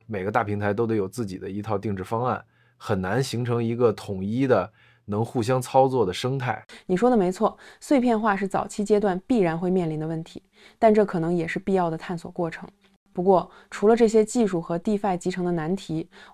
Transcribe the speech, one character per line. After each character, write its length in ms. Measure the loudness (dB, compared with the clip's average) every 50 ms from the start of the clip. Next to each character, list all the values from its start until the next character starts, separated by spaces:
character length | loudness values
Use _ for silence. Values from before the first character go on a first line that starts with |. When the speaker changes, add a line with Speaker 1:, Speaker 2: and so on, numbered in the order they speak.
| _
Speaker 1:
每 180 | -10 -8 -6 -4
个 80 | -2
大 120 | 0 0 0
平 160 | 0 -2 -2
台 120 | -2 -2
都 140 | 0 0 0
得 80 | 0 0
有 140 | -2 -2 -4
自 180 | -6 -8 -8
己 140 | -8 -8 -10
的 100 | -10 -10
一 100 | -10 -8
套 160 | -6 -4 -4
定 200 | -4 -2 -4 -4
制 80 | -6 -6
方 200 | -4 -4 -4 -2
案， 200 | -2 -4 -4 -6 _ _ _ _ _ _ _
很 240 | -6 -4 -2 -2
难 220 | 0 0 0 -2 -2
形 200 | -2 -4 -4 -2
成 200 | -2 -2 -2 -2
一 120 | -2 0
个 160 | 2 2 2
统 320 | 2 0 -4 -8 -8 -6 -6
一 220 | -4 -2 0 2
的 260 | 4 4 2 2 0 _ _ _ _ _ _ _
能 200 | -6 -2 -2 -2
互 160 | -2 -2 -2
相 180 | 0 0 0 0
操 280 | 0 2 4 4 4 6
作 180 | 4 2 0
的 80 | 0 -2
生 240 | -4 -4 -4 -4 -4
态？ 260 | -4 -4 -6 -6 -8 -16 -20 -14 -6
Speaker 2:
你 100 | -2 0
说 140 | 2 2 4
的 80 | 4 4
没 140 | 2 0
错， 260 | 0 0 -2 -2 -2 -4 -20 -20 -20 _
碎 200 | -2 0 2 2
片 220 | 4 2 2 2
化 140 | 2 0 0
是 120 | 0 -2 -2
早 200 | -2 -2 -4 -4
期 160 | -4 -4 -2
阶 160 | 2 2 2
段 200 | 2 2 -2 -2 -2
必 140 | 0 2 2
然 180 | 2 2 0 -2
会 140 | -2 0
面 180 | 0 0 0 -2
临 100 | -4 -4
的 60 | -6
问 180 | -6 -6 -6 -8
题， 200 | -10 -14 -20 _ _ _ _ -20 -20 _ 2
但 160 | 4 4 6
这 100 | 6 4
可 160 | 2 2 -2
能 140 | 0 0 0
也 140 | 0 -2 -2
是 100 | -4 -6
必 160 | -4 0 0
要 160 | 0 0 0
的 80 | -2 -4
探 180 | -6 -8 -8
索 140 | -8 -8 -10
过 220 | -6 -6 -4 -4
程。 180 | -6 -8 -14 -18 -20 _ _ _ _ _ _ _
不 120 | -6 -2 4
过， 260 | 4 4 4 4 0 -10 -20 -20 -16
除 160 | -6 0 4 4
了 80 | 6
这 120 | 6 6 6
些 160 | 6 4 2
技 220 | 4 2 0 0
术 160 | 2 0 -2
和 160 | -4 -4 -4 -4
DeFi 400 | -2 -2 -2 0 0 -2 -2 -2
集 140 | -2 -4
成 120 | -4 -2 -2
的 80 | -2 -2
难 220 | -2 -2 -2 -4
题， 320 | -4 -4 -4 -6 -6 -6 -8 _ -20 -20 -12